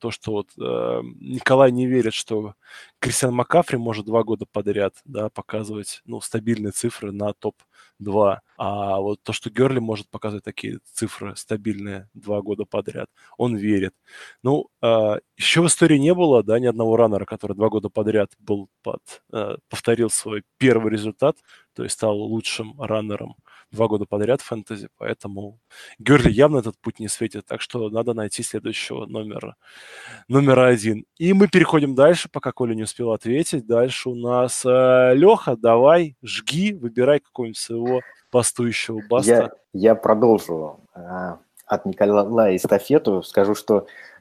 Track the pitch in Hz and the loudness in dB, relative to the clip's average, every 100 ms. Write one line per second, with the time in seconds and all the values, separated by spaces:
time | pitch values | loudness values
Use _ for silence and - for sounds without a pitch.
0 | 117 - - 104 98 - - 120 120 120 | -12 -10 -8 -8 -8 -10 -6 -4 -4 -4
1 | 120 117 - 127 - 135 135 123 127 127 | -8 -14 -14 -8 2 6 6 4 0 0
2 | 113 - - 110 107 - _ - - _ | -2 -4 -6 -6 -8 -14 _ -20 -20 _
3 | - 113 131 120 120 165 170 127 117 107 | -6 -2 -2 -2 0 2 2 -2 -4 -6
4 | 104 113 110 107 107 107 101 101 98 - | -2 -2 0 -4 -6 -6 -4 -2 -4 -6
5 | - 120 107 - - 110 104 107 101 - | -12 -8 -8 -10 -10 -10 -8 -12 -12 -16
6 | - 117 - 113 110 113 104 - 120 - | -14 -14 -8 -4 -2 -2 -4 -6 -6 -6
7 | 104 101 104 101 107 - _ _ _ _ | -10 -6 -6 -6 -8 -8 _ _ _ _
8 | 101 101 101 98 _ - 98 101 101 98 | -2 2 2 2 _ -8 -6 -4 -2 -2
9 | 98 104 - 110 - 110 131 131 113 107 | -2 -6 -8 -10 -6 -2 0 0 -4 -6
10 | - 107 107 104 - - 110 113 - - | -10 -12 -10 -10 -12 -12 -12 -12 -14 -10
11 | 110 - 101 98 - 110 104 98 101 98 | -10 -10 -14 -14 -8 -8 -6 -8 -10 -14
12 | 101 - - 104 98 101 104 104 101 - | -16 -16 -8 -6 -6 -8 -6 -8 -8 -10
13 | - _ _ - 120 110 104 101 95 - | -14 _ _ -6 -4 -2 0 0 -2 -8
14 | _ - - _ 123 143 - _ 117 113 | _ -20 -20 _ -2 -2 -4 _ 0 2
15 | 107 107 - - - 165 170 - 165 147 | 2 -2 -8 -6 0 2 2 2 4 4
16 | 143 180 170 127 101 113 123 113 113 113 | 4 2 4 4 4 0 0 0 2 4
17 | 113 101 98 110 101 95 107 107 98 - | 4 2 -4 -10 -10 -2 -2 0 -4 -4
18 | 107 107 98 _ - 104 98 _ - - | 0 0 -2 _ -6 -6 -6 _ -12 -12
19 | - - _ 113 104 - _ - - 117 | -14 -20 _ -8 -8 -10 _ -6 -2 0
20 | 113 - 110 104 - - 131 113 107 107 | 0 -4 -6 -10 -12 0 2 4 2 -2
21 | 107 - 139 - _ _ _ - 117 - | -6 -2 -2 -2 _ _ _ -12 -10 -4
22 | 110 104 107 110 - - 110 135 113 110 | -2 -2 -4 -6 -6 -8 -10 -12 -6 -6
23 | 107 101 - - _ _ _ 107 113 107 | -6 -8 -12 -20 _ _ _ -2 0 0
24 | 101 104 107 135 - 113 101 104 110 - | -2 -2 0 -2 -4 -12 -10 -14 -16 -12
25 | 113 110 104 98 101 107 _ - - - | -10 -10 -12 -14 -14 -18 _ -20 -20 -4
26 | 110 139 123 107 147 147 110 - - - | 4 4 6 4 4 4 -4 -8 -12 -10
27 | 107 - 113 104 - 123 - 123 110 110 | -10 -6 -8 -8 -12 -12 -10 -8 -4 -4
28 | 117 113 104 - 117 110 110 107 - 131 | -2 -4 -6 -8 -8 -8 -8 -8 -8 -10
29 | 110 110 107 104 110 - _ - - - | -10 -10 -10 -12 -14 -16 _ -20 -20 -20
30 | - - - 131 143 127 127 120 107 110 | -20 -20 0 4 6 6 6 4 0 -4
31 | - - 170 190 202 185 165 160 143 127 | -8 -4 2 4 6 4 4 2 2 4
32 | 143 175 - 147 131 - 120 110 107 - | 6 4 -2 -8 -8 -4 -4 -4 -8 -6
33 | 120 110 117 131 170 156 110 117 127 127 | -4 -4 -2 -2 -2 -4 0 2 2 -2
34 | 127 120 120 123 123 - 127 127 131 127 | -8 -6 -2 0 0 -2 2 4 6 6
35 | 127 131 180 226 - 120 117 117 135 170 | 6 6 6 6 2 0 4 6 8 6
36 | 165 131 117 - 107 151 202 196 120 113 | 4 -6 -14 -12 -6 -2 -2 -4 -6 0
37 | 127 143 - - 117 107 - 117 120 127 | 2 2 -2 -10 -10 -10 -10 -6 -2 -4
38 | - _ _ 123 113 - 120 110 - 110 | -6 _ _ 0 0 -2 -4 -4 -6 -8
39 | 104 117 101 117 113 - _ 98 107 110 | -2 2 4 4 2 -4 _ 2 4 4
40 | - 107 117 107 - 82 78 - _ 92 | 2 2 4 2 0 -8 -8 -14 _ -20
41 | 87 92 92 80 _ _ - 104 95 92 | -14 -10 -10 -12 _ _ -6 -6 -4 -2
42 | 104 104 101 117 107 92 - 101 - 147 | 2 2 2 2 2 2 2 0 2 2
43 | 113 95 - - 101 104 - 104 - - | 2 -2 0 0 2 0 0 0 0 -12
44 | - - | -20 -8